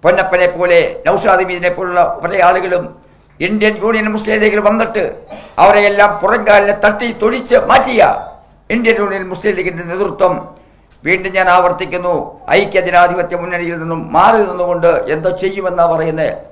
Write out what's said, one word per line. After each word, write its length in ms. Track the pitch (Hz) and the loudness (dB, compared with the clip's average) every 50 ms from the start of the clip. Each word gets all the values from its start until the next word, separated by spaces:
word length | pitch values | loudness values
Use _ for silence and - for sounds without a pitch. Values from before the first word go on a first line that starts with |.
| - | 2
പൊന്നപ്പനെ 440 | 170 180 185 185 185 - 180 180 | 2 2 2 0 0 2 2 2
പോലെ, 560 | 180 - 165 180 180 175 170 156 - - - - | 2 0 0 0 2 4 4 2 2 -4 -4 -2
നൗഷാദ് 360 | 151 180 190 - 220 190 180 190 | -2 -2 0 2 2 2 2 0
ഹമീദിനെ 260 | 185 180 175 175 180 | -2 -4 -4 -2 -4
പോലുള്ള 520 | 175 185 190 180 175 180 175 - - - 165 | -2 -2 -6 -4 0 0 0 0 0 -6 -6
പല 180 | 170 196 196 175 | -6 -2 2 2
ആളുകളും 540 | 180 185 185 185 185 180 180 175 - - - _ _ _ _ _ _ _ _ | 4 2 2 0 -2 -2 -4 -4 -6 -14 -20 _ _ _ _ _ _ _ _
ഇന്ത്യൻ 360 | 151 180 208 214 208 214 214 | -4 -4 -2 0 0 0 0
യൂണിയൻ 280 | 190 185 220 233 220 214 | 0 -2 -2 0 0 -2
മുസ്ലിം 360 | 214 214 214 - 214 214 214 | -2 -4 -4 -4 -2 -2 0
ലീഗിൽ 200 | 214 214 196 208 | 0 0 0 2
വന്നിട്ട് 540 | 208 208 214 226 226 226 - 214 180 123 - - - - - - - - - - | 2 2 2 2 -2 -2 -2 -4 -4 -4 -6 -10 -18 -20 -20 -20 -20 -14 0 4
അവരെയെല്ലാം 600 | 156 196 208 208 208 208 202 202 202 208 202 208 - | 4 6 6 6 4 2 4 4 2 2 2 0 -2
പുറംകാലിനെ 500 | 196 220 240 208 214 202 202 196 202 208 | 0 0 0 2 4 4 4 4 2 0
തട്ടി 400 | 202 - 214 208 - 247 233 220 | 2 0 0 0 0 -6 -6 -6
തൊഴിച്ച് 440 | - 208 220 247 262 240 - 240 | -2 -2 -2 -2 -2 -2 2 2
മാറ്റിയ 580 | 226 - 190 226 262 262 254 247 214 185 135 - - - - - - _ _ _ _ _ _ | 2 2 4 2 2 2 2 2 2 4 4 2 -2 -6 -12 -18 -20 _ _ _ _ _ _
ഇന്ത്യൻ 260 | 202 233 240 226 220 202 | -4 -2 2 0 2 2
യൂണിയൻ 300 | 208 196 196 196 185 185 | 0 -2 -4 -6 -6 -8
മുസ്ലിം 260 | 185 180 - 214 196 | -10 -4 -2 -2 -2
ലീഗിന്റെ 300 | 175 185 180 170 165 175 | -2 -4 -6 -6 -8 -10
നേതൃത്വം, 640 | 170 175 185 202 185 - - 196 175 - - - - - - _ _ _ _ _ _ _ _ _ | -8 -4 -4 -4 -4 -2 0 0 0 0 -2 -8 -12 -20 -20 _ _ _ _ _ _ _ _ _
വീണ്ടും 280 | 156 180 185 185 190 185 | -2 -2 -2 -2 -4 -2
ഞാൻ 160 | 190 185 185 | 0 2 4
ആവർത്തിക്കുന്നു, 920 | 175 180 180 180 175 175 180 - - 156 180 180 175 147 - - - - - - | 4 4 4 2 0 -2 -6 -6 -6 -6 -4 -2 -4 -4 -4 -8 -14 -16 -6 0
ഐക്യ 300 | 147 185 202 - - 190 | 0 0 0 2 0 -2
ജനാധിപത്യ 560 | 175 180 175 175 175 175 180 185 170 175 175 | -2 2 4 4 4 4 2 -2 -4 -4 -4
മുന്നണിയിൽ 420 | 170 170 175 180 175 175 170 170 165 | -8 -6 -6 -6 -6 -6 -6 -6 -8
നിന്നും 340 | 160 165 165 165 160 160 - | -6 -6 -6 -8 -8 -2 0
മാറി 240 | 165 180 214 226 | 2 4 4 4
നിന്നുകൊണ്ട് 500 | 220 208 190 180 180 180 175 180 170 165 | 2 0 0 -2 -4 -2 -2 -2 0 2
എന്തോ 440 | 170 160 139 - - 151 156 160 185 | 2 2 2 0 -2 -4 -2 -2 -4
ചെയ്യുമെന്നാ 560 | 180 185 196 190 196 196 185 185 175 160 170 | -4 -2 -4 -6 -4 -4 -6 -6 0 0 2
പറയുന്നത്. 480 | 170 165 160 160 165 156 160 156 127 95 - - - | 2 2 0 -2 -4 -2 -2 -4 -4 -4 -6 -14 -20